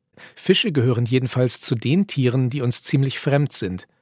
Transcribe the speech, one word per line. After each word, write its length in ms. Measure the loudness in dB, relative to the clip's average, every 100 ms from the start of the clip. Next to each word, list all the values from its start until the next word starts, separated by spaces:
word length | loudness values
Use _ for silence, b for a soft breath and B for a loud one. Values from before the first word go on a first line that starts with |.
| _ B B -6
Fische 360 | 0 2 2
gehören 340 | 0 0 0 0
jedenfalls 540 | 2 2 2 0 0
zu 160 | -2 -2
den 320 | 2 0 0
Tieren, 420 | 0 0 2 0
die 120 | -2
uns 200 | -4 -2
ziemlich 380 | 0 0 0 -2
fremd 320 | 0 0 0
sind. 360 | -4 -6 -6 -12 B